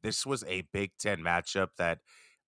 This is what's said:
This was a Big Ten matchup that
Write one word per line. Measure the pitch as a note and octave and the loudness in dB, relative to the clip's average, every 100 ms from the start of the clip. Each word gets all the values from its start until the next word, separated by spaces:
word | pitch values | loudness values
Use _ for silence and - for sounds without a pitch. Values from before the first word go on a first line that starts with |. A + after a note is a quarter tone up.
This | G#2+ G2+ | -4 -2
was | C3+ C3 | -2 -2
a | E2+ F#2 E2+ | -2 -4 -4
Big | G2 G2 - | -4 -4 -2
Ten | G#2 F#2+ | -2 0
matchup | E2+ E2+ - G2 F#2+ - | 2 0 2 0 0 0
that | E2+ E2 _ - - _ | 0 0 _ -20 -20 _